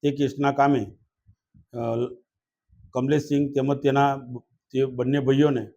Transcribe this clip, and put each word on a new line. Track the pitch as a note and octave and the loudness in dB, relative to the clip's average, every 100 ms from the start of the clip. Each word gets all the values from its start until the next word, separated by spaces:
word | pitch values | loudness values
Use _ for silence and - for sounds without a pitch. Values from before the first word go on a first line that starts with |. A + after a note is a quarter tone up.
તે | D3 | -2
કેસના | C#3 C#3 C#3 C#3+ | 0 -2 0 -2
કામે, | C#3 C#3+ C#3 G2 - _ _ _ _ _ _ _ | 2 2 2 -2 -12 _ _ _ _ _ _ _
અ, | A#2+ A#2 A2+ B2 - _ _ _ _ _ _ - | -8 -4 -4 -4 -8 _ _ _ _ _ _ -10
કમલેશસિંહ | C3 C3 D3+ D3 C#3+ C#3+ | -4 0 0 0 0 0
તેમજ | C#3 C3+ C#3+ | 0 0 0
તેના | C#3+ C3+ C#3+ C3+ B2 B2 _ _ _ | 2 2 2 0 -8 -16 _ _ _
તે | C3 | -2
બંને | C3+ B2+ B2 C#3+ | -2 -2 0 0
ભાઈઓને | C3 C3+ D3+ C3 G#2 | 2 4 4 2 -6